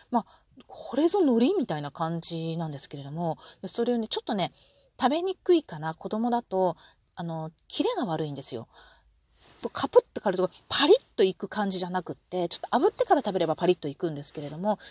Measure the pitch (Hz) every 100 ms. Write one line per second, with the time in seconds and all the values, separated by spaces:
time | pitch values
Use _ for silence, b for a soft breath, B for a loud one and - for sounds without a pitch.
0 | _ 240 b b _ - - - - 240
1 | 330 403 302 233 254 392 262 151 143 -
2 | 165 170 - 165 165 165 160 143 - 143
3 | 139 156 170 147 B B 190 - 240 240
4 | 220 427 - 208 165 b b b b -
5 | 254 311 370 381 - 339 - 156 156 160
6 | 165 214 233 240 - 190 185 B B B
7 | _ - 170 160 160 - - - 392 453
8 | 220 160 151 139 - 123 117 B B B
9 | _ _ _ _ - - 226 - 277 494
10 | - - 208 185 185 B - - 285 466
11 | - - 196 - 190 - 202 185 180 185
12 | 170 - _ 185 170 - - 240 359 -
13 | 494 339 214 185 165 151 175 180 151 135
14 | 170 143 143 - 147 151 202 196 B